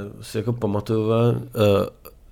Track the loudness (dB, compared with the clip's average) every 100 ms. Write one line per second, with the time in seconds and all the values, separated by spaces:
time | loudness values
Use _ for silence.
0 | -8 -14 -8 -6 -4 -2 -2 -2 0 0
1 | 2 2 2 0 -4 2 4 4 0 -6
2 | -20 -20 -20